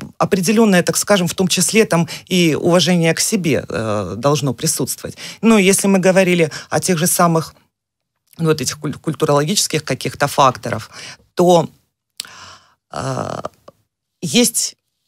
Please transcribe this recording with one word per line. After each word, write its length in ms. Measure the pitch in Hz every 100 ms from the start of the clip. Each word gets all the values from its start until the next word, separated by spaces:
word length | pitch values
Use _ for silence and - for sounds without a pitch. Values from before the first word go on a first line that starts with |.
| - -
определённое, 640 | 160 185 185 220 220 185
так 160 | 165 170
скажем, 300 | - 202 175
в 60 | -
том 120 | 185
числе 380 | - 180 214 214
там 220 | 165 170 - -
и 240 | 185 170 143
уважение 580 | - 175 160 180 165
к 60 | 160
себе, 440 | - 220 165 120 -
э, 460 | - 110 104 92 98
должно 360 | 127 147 139 117
присутствовать. 640 | 156 - 123 - - - - -
Ну, 160 | 220 226
если 280 | 185 190 196
мы 120 | 196
говорили 500 | 190 185 185 175 156 - -
о 80 | 151
тех 180 | - 175
же 80 | 175
самых, 480 | - 175 165 156 - _ _ _ _ _ _ _ -
ну, 60 | 165
вот 100 | 156
этих 180 | 170 151
куль-, 180 | 151 120
культурологических 840 | - 156 151 147 151 202 - 156
каких-то 420 | - 127 147 - 139
факторов, 640 | - 135 123 120 107 - - - - _ -
то, 340 | 180 175 147 - _ _ _ _ - - - - _ _ _
а, 500 | - 135 127 101 50 - - - _ _ _ _ _
есть 540 | 170 226 247 - - - _ _